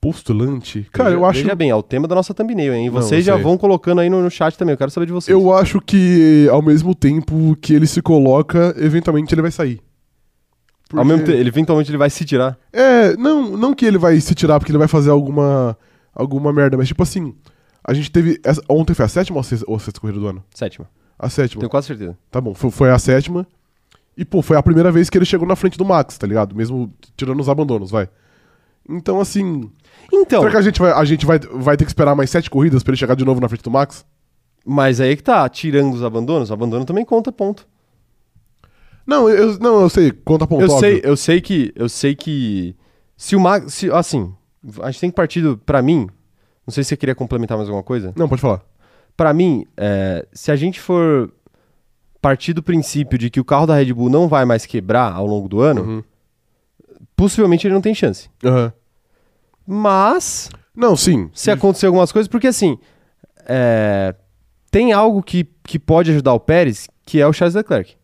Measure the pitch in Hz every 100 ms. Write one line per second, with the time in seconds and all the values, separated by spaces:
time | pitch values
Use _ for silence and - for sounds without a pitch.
0 | 147 165 - 107 127 139 - 107 104 -
1 | 233 175 180 151 147 190 156 110 104 131
2 | 160 180 185 196 226 220 143 120 120 123
3 | 117 156 180 196 160 180 202 185 - 175
4 | 175 185 180 - 160 - 175 143 139 160
5 | 170 175 - 190 185 185 196 202 - 196
6 | 180 175 160 151 147 127 156 151 165 185
7 | 139 151 151 160 160 151 - 151 151 -
8 | - 160 135 135 151 170 175 - 156 160
9 | 165 151 151 160 156 - 151 120 _ _
10 | _ _ _ _ _ _ _ _ _ 156
11 | 131 160 156 143 123 120 160 156 147 147
12 | 147 - 151 135 131 127 _ 214 262 247
13 | 214 - 254 311 240 196 240 277 233 196
14 | 170 156 - 165 165 151 - 147 156 160
15 | 143 147 139 147 143 139 123 113 _ _
16 | _ - 135 139 147 143 139 131 127 151
17 | 180 - 160 110 _ _ _ _ - 135
18 | 147 175 165 165 - 156 - 147 160 170
19 | 110 - 190 165 127 120 - 107 104 101
20 | 107 101 101 92 - - 104 - - _
21 | _ _ - - 127 107 117 139 135 123
22 | 95 87 _ 123 123 95 131 - 131 127
23 | - 131 139 175 185 _ _ _ _ _
24 | _ - 180 190 - 156 156 165 175 170
25 | 170 190 180 180 175 190 190 - 190 175
26 | 135 - 101 107 101 101 113 127 120 -
27 | _ _ 131 131 139 143 147 113 95 110
28 | 95 _ _ _ _ _ _ _ _ 175
29 | 170 190 196 202 190 156 110 _ _ _
30 | _ 403 381 226 214 208 196 - 180 143
31 | 151 151 147 160 120 127 131 147 156 -
32 | 147 143 135 170 165 135 156 131 - 131
33 | 131 127 131 127 123 117 - 127 139 -
34 | _ _ _ _ _ _ - 143 135 123
35 | 131 143 - 233 131 - 160 143 139 120
36 | 120 113 117 160 113 107 117 113 131 185
37 | 233 226 226 - 196 208 _ _ _ _
38 | _ _ _ _ _ _ _ _ _ _
39 | - 285 226 208 220 202 233 220 185 -
40 | 160 - - 156 156 156 190 143 202 202
41 | 135 143 - 175 - 190 120 - 117 -
42 | 143 143 - 147 120 101 87 92 _ _
43 | _ _ - 196 180 202 139 - 190 151
44 | 170 143 90 92 _ _ 135 104 127 135
45 | 175 175 165 - 160 117 - 139 127 165
46 | 95 _ _ _ _ _ - 123 139 147
47 | 131 127 123 123 113 110 104 101 92 123
48 | 95 101 165 131 131 95 _ _ _ _
49 | _ _ 160 151 180 131 - - 104 98
50 | 95 90 - - - 147 165 180 - 180
51 | 165 143 117 _ _ _ _ _ _ _
52 | _ _ 139 135 - 165 160 170 147 143
53 | 147 127 117 123 127 143 156 151 135 120
54 | 123 139 170 151 127 117 - 117 92 113
55 | 120 90 104 104 98 98 139 135 110 110
56 | 107 _ _ _ _ _ _ _ _ _
57 | _ - 190 208 208 170 202 196 196 220
58 | 156 98 - _ 123 127 117 - _ _
59 | _ _ _ _ _ _ - 202 214 190
60 | 202 339 - - - - _ - 240 165
61 | - 151 85 - - 190 196 190 190 185
62 | 175 214 214 240 262 240 190 123 _ _
63 | _ _ _ _ - 127 123 113 107 101
64 | 95 95 _ _ _ _ _ 196 240 202
65 | 220 202 180 180 165 _ - 160 - 160
66 | 170 151 135 120 - 165 165 107 - _
67 | - 156 143 156 175 180 214 135 90 _